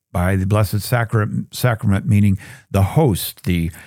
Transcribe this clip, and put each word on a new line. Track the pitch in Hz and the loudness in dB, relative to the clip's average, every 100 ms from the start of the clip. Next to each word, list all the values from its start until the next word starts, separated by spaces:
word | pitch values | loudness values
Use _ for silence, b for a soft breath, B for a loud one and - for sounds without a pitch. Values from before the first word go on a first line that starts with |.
| _ | _
by | 92 90 98 | -2 0 0
the | 95 | 2
Blessed | 107 107 107 | 2 0 -2
Sacra-, | - 120 113 113 104 117 - | -2 -2 0 -2 -2 -4 -8
Sacrament, | - 127 113 107 101 - | -4 -2 0 0 0 2
meaning | 101 101 95 B B B | 2 4 0 B B B
the | 98 | 0
host, | 95 156 151 85 - - | 2 2 2 0 -4 -10
the, | - 87 82 B | -4 -2 -2 B